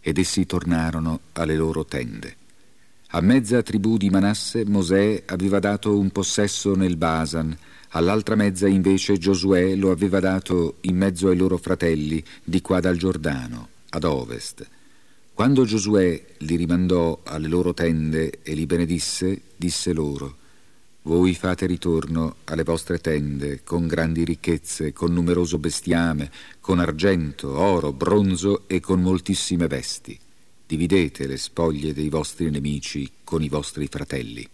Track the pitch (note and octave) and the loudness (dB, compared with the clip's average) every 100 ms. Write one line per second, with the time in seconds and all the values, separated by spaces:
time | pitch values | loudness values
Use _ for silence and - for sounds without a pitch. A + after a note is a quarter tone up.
0 | - D#2+ F2+ - F2+ F2+ E2 E2+ E2 D#2+ | -2 0 0 0 0 -2 0 0 0 -2
1 | D#2+ D#2+ - - D#2+ D#2 D#2+ D#2+ D#2 D2 | -2 -4 -8 -6 -2 0 0 -2 -6 -6
2 | A#1+ A1 A1+ - - - - - - - | -8 -10 -16 -18 -20 -20 -20 -20 -20 -20
3 | - E3+ F3 C4 G#3+ B2 A2+ G#2+ G2+ A2+ | -8 0 4 4 4 0 0 0 2 2
4 | G2 F#2+ G2 G#2 - - G#2 G2+ E2+ F#2+ | 2 2 2 0 -4 -4 0 0 2 4
5 | G#2 G#2+ - F2+ F#2+ G2 G2 G2+ - G2+ | 4 0 -4 -2 0 2 2 0 2 2
6 | G2 G2 F#2+ - G#2 - G2+ G2 F#2+ E2+ | 2 0 -2 0 0 0 0 2 2 2
7 | D#2+ D#2+ D#2+ D#2+ D#2+ D#2+ - - - F2 | 0 0 -2 -2 -4 -6 -12 -20 -10 0
8 | E2+ G#2+ G#2 G#2+ G#2 F#2 G2 G2 F#2 F#2+ | 2 2 0 2 2 2 2 4 4 2
9 | - G2+ E2+ F#2+ F#2+ F#2 F#2 F#2+ F#2+ F2+ | 2 0 2 2 4 4 4 2 2 2
10 | F#2+ G2 F#2+ F#2+ - F#2 E2 - F#2+ F2+ | 2 2 2 0 0 0 0 -2 -2 2
11 | G2 F2+ F#2+ F2+ F#2 F2+ - F2+ E2+ D#2+ | 0 2 2 4 2 0 -2 0 0 0
12 | D2+ D#2 D2+ - - F2+ - F#2 F2+ F2+ | 0 -4 -6 -14 -2 -2 0 0 2 0
13 | F#2 E2+ D#2 C#2 B1 A#1+ A#1 - - - | 0 -2 -4 -4 -8 -12 -14 -20 -12 -4
14 | D#2 C#2+ A#1 A#1 - - A1 - - - | -2 -2 -4 -10 -12 -16 -20 -20 -20 -20
15 | - - - - A2+ C3+ B2 G#2+ G2+ G#2 | -20 -20 -20 0 2 4 4 2 2 4
16 | F#2 D#2+ - - D2+ E2 E2+ F2 F2+ F2+ | 4 2 -8 -14 -2 0 2 2 2 2
17 | E2 D#2+ - D#2 D#2 E2+ F2 E2+ E2+ D#2+ | 0 -2 -8 -6 -2 0 0 0 0 0
18 | D#2 D#2 D#2+ - - D2+ D#2 E2+ E2+ E2+ | 0 -2 -2 -6 -8 -6 -2 0 0 -2
19 | - - F#2 F#2+ - - F2 D#2+ - E2 | -4 -4 -4 -4 -8 -8 -6 -4 -4 -2
20 | D2+ C#2 C2+ C#2 - - - - - - | -2 -4 -10 -14 -20 -20 -20 -20 -20 -16
21 | D2+ E2 F#2 E2+ F#2 F2+ F2+ F2 F2+ E2 | 0 4 4 2 -2 -2 -2 -2 0 0
22 | C#2+ D#2+ D#2+ - - D#2+ D#2+ E2 - E2+ | 0 -2 -2 -6 -8 -4 -2 -2 -2 -4
23 | - D#2 D2 C#2+ D2 C#2 - E2+ E2 D#2+ | -2 -2 -2 -4 -6 -8 -4 -2 -2 0
24 | E2 E2 E2 E2 - D#2+ - - D#2 C#2+ | 0 0 0 -2 -2 -2 -4 -6 -6 -2
25 | E2+ F2 E2+ F2 F2 D#2+ D#2+ - - F2 | -2 0 2 2 0 -2 -4 -6 0 2
26 | E2+ D2 C#2+ - - - - F2+ E2+ D2+ | 2 -2 -6 -10 -20 -18 -2 0 2 2
27 | F#2+ F#2 D#2 C2+ C#2 C#2 F#2+ F2+ D2+ C2+ | 2 2 0 -6 -8 0 2 2 0 -2
28 | - G#2 G2 F2+ F#2 G2 - F#2 - F#2 | 2 4 4 2 0 0 0 -4 0 2
29 | F2+ F#2 - F#2+ - F2+ E2+ C#2 A#1+ - | 2 0 0 -4 0 0 0 -2 -6 -12
30 | - - - - - - - D#2+ E2 F#2+ | -12 -20 -20 -20 -20 -20 -8 -2 2 2
31 | D#2+ - C#2 C2+ - - E2 D2+ D#2 D2 | 2 -2 -8 -6 -8 -2 0 0 -4 -2
32 | D2+ D2+ D2 - E2 C#2+ C#2+ C#2+ - D2+ | -2 -2 -4 -4 -4 -2 -2 -4 -6 -8
33 | C#2 - - E2 D2+ D2 C#2+ - D2 - | -10 -12 -6 -4 -2 -4 -6 -8 -8 -8
34 | C#2+ C#2 A1+ - A#1 | -8 -8 -8 -12 -16